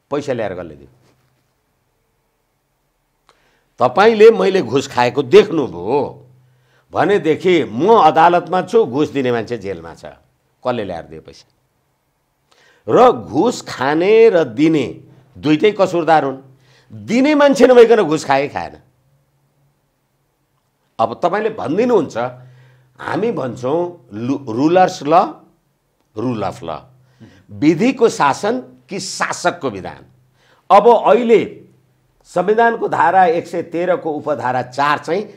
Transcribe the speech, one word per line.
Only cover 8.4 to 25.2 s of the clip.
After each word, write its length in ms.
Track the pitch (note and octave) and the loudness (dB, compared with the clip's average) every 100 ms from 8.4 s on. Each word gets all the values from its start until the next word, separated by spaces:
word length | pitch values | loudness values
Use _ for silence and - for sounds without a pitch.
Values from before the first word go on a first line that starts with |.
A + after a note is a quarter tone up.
| D#3+ F3+ | -2 -6
छु, 240 | - A#3 E3 | 0 0 0
घुस 240 | C3+ D3+ | -2 -2
दिने 220 | C3+ B2+ | -2 -2
मान्छे 260 | A#2+ G2+ A#2 | -2 -4 -8
जेलमा 360 | F#2+ E2+ E2 | -8 -12 -14
छ, 120 | D2+ D2+ C#2+ _ _ _ _ | -18 -20 -20 _ _ _ _
कसले 200 | B2 A#2 | -6 -6
ल्याएर 200 | G2 E2 | -6 -10
दियो 180 | D2 D#2 | -14 -20
पैसा? 320 | C#2+ - _ _ _ _ _ _ _ _ _ _ _ _ _ _ G#2 | -20 -20 _ _ _ _ _ _ _ _ _ _ _ _ _ _ -2
र 220 | D#3 B3 | 4 4
घुस 500 | C3+ F2+ G#2 A3+ - | 2 -4 -2 -2 -2
खाने 680 | - - C3+ D#3 F#3 A3 A3+ | -12 -6 -2 0 2 4 6
र 140 | F3 | 4
दिने 600 | C#3 A2 D#3+ D#3 G#2 D#2 - _ _ F#2 | -2 0 0 0 -4 -10 -20 _ _ -8
दुइटै 340 | C#3 D3+ G#3+ | -2 2 2
कसुरदार 520 | G3+ F#3 E3+ D#3 D#3 | 2 -2 0 2 2
हुन्। 140 | C#3 C3+ - _ _ _ _ | 2 -8 -16 _ _ _ _
दिने 420 | A2 G#2+ A#3+ C#4 D4 | -18 -4 0 2 4
मान्छे 320 | C#4+ C4 C4 | 2 4 6
नभइकन 360 | A#3+ A3 A3 | 8 8 6
घुस 220 | D#3 D#3 - | 2 -2 -2
खाए 220 | C#3 C#3+ | -2 -2
खाएन। 300 | G2+ D#2 D#2 _ _ _ _ _ _ _ _ _ _ _ _ _ _ _ _ _ _ _ _ _ - | -8 -10 -16 _ _ _ _ _ _ _ _ _ _ _ _ _ _ _ _ _ _ _ _ _ -4
अब 200 | A2+ A#2+ | -4 -2
तपाईँले 260 | - G3+ G#3+ | -4 -2 -6
भनिदिनुहुन्छ, 680 | - B2 F#3 B3 G#3+ C3+ A#2+ B2+ - - _ _ _ _ _ | -6 -6 -2 2 0 0 -6 -8 -10 -20 _ _ _ _ _
हामी 320 | - C#3 A#3 | -8 -4 -4
भन्छौँ 800 | F3 C3 G2+ B2 E3 F3 F3 _ | -4 -8 -8 -4 -4 -4 -10 _
लु-, 320 | G#2 B2 C#3 B2 | -10 -6 -6 -6
रुलर्स 500 | A2+ D#3 F3+ F#3 - | -2 2 2 2 -2
ल, 100 | C#3 E3+ | 0 0